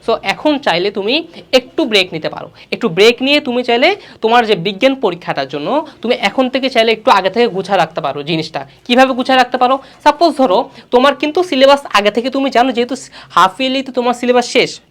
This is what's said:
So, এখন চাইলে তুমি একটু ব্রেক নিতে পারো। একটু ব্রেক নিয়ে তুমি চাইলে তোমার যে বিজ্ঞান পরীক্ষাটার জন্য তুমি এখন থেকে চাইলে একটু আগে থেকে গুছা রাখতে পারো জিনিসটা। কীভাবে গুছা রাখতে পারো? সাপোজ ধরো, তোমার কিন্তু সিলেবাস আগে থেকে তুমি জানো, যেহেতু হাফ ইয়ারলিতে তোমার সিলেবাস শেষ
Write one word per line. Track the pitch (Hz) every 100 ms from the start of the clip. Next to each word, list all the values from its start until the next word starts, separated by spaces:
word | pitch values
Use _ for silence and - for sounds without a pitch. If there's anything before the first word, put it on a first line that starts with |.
| -
So, | 220
এখন | 196 190 302 277
চাইলে | - 170 196
তুমি | 208 196 294 339 - -
একটু | 262 254 - 269
ব্রেক | 208 180
নিতে | 160 156
পারো। | - - - -
একটু | - 233
ব্রেক | 170 214 240
নিয়ে | 262 294
তুমি | 285 240
চাইলে | 247 233 302 403 - -
তোমার | 220 240 220
যে | 202
বিজ্ঞান | 170 196 269 269
পরীক্ষাটার | 220 170 170 151 135
জন্য | 147 151 269 311 -
তুমি | 226 240
এখন | 202 233 254
থেকে | 262 262
চাইলে | 254 226
একটু | 220 240
আগে | 202 185
থেকে | 185 240
গুছা | 185 185 196
রাখতে | 160 -
পারো | 151 135
জিনিসটা। | 143 160 156 147 135 _ -
কীভাবে | 247 262
গুছা | 254 254 262
রাখতে | 247 254
পারো? | 247 269 - -
সাপোজ | 302 294 339 269
ধরো, | 262 190 269 - -
তোমার | 247 269 277
কিন্তু | 302 302
সিলেবাস | 359 269 269 277 277
আগে | 208 208
থেকে | 208 247
তুমি | 269 269
জানো, | 226 262
যেহেতু | 233 240 262 - - -
হাফ | - 185 185
ইয়ারলিতে | 262 262 269
তোমার | 254 240
সিলেবাস | 233 247 247 240
শেষ | 262 165 - _